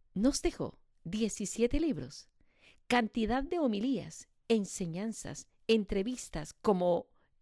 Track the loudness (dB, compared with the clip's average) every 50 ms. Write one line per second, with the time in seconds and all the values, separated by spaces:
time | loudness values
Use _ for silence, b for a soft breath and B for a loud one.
0 | _ _ _ 2 2 4 4 2 0 -2 -2 -2 -4 -6 -6 -12 _ _ _ _
1 | -10 -8 -2 -2 0 -2 -2 -4 -6 -6 0 0 2 2 2 2 2 0 -2 -4
2 | -6 -10 -12 -16 -20 _ _ b b b b b b b b b b 2 2 2
3 | 2 2 0 -2 0 0 0 0 -2 -2 0 0 2 2 2 0 0 0 0 -2
4 | -4 -8 -12 -16 -20 _ _ _ _ 2 2 2 2 -2 -4 -6 -6 -6 -4 -6
5 | -6 -6 -8 -8 -10 -12 -12 -12 -14 _ _ _ _ 4 4 4 4 0 -2 -2
6 | -2 -2 -6 -8 -10 -8 -8 -8 -8 -10 -12 _ 2 2 4 4 4 4 4 2
7 | 0 -6 _ _ _ _ _ _